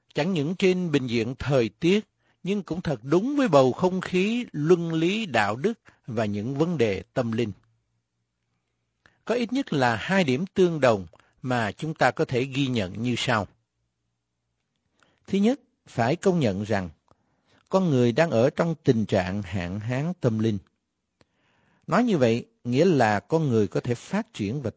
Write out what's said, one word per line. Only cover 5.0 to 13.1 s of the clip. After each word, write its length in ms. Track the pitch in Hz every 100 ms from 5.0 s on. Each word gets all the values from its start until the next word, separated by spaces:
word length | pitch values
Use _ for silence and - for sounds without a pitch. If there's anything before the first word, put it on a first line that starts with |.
| 170 214 202
đạo 300 | 113 101 117
đức 240 | 196 233 _ _ -
và 180 | 113 107
những 300 | 104 113 139
vấn 220 | 165 156
đề 260 | 110 87 -
tâm 180 | 165 117
linh. 200 | 110 110 - _ _ _ _ _ _ _ _ _ _ _ _ _ _ _ _ -
Có 100 | 240
ít 180 | 220
nhất 200 | 262 -
là 220 | 147 123 110
hai 280 | - 196
điểm 220 | 143 127 196
tương 260 | - 175 160
đồng 280 | 127 101 90 - _ _
mà 300 | 127 123 104
chúng 220 | - 156
ta 180 | - 131
có 140 | - 156
thể 180 | 123
ghi 240 | 135 131 131
nhận 360 | 120 90 101
như 120 | 123